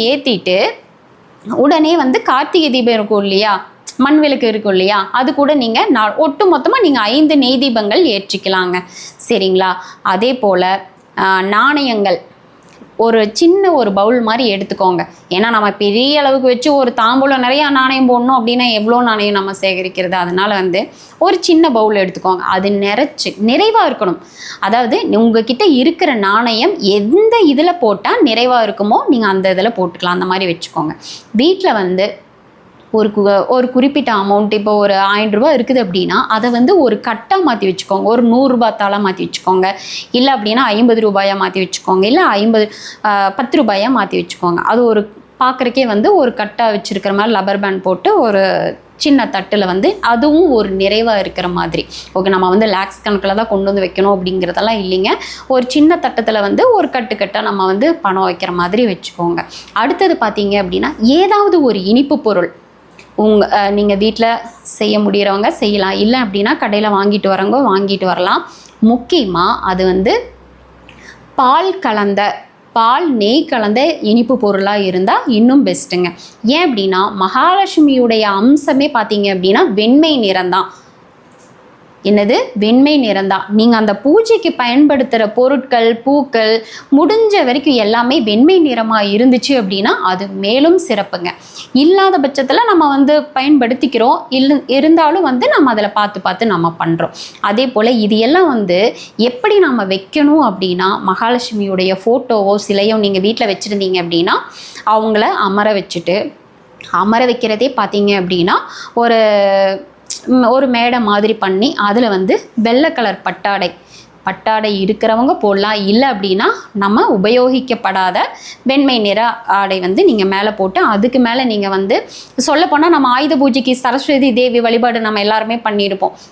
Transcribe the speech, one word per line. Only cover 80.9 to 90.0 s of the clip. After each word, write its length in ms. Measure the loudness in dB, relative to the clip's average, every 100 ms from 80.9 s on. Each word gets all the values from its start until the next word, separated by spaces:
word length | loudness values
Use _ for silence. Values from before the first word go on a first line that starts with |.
| -20 -20 _ _ -20 -20 -20 -20 -20 -20 -8
என்னது? 320 | 0 0 2 0 -2
வெண்மை 560 | -2 2 4 4 2 0
நிறம்தான். 300 | -2 -2 -4 -2
நீங்க 280 | 2 4 2
அந்த 200 | 2 0
பூஜைக்கு 580 | 2 2 2 0 0 -2
பயன்படுத்துற 760 | 0 2 4 2 0 0 -2
பொருட்கள், 640 | 0 2 0 0 0 2 0
பூக்கள், 680 | 0 0 0 0 0 0 -4 -18 0
முடிஞ்ச 520 | 2 4 2 2 2
வரைக்கும் 300 | 0 0 0
எல்லாமே 460 | 0 2 0 0 0
வெண்மை 520 | 0 2 4 4 2
நிறமா 280 | 0 -2 0
இருந்துச்சு 480 | 0 2 2 2 0
அப்படின்னா 420 | -2 0 -2 -2 -2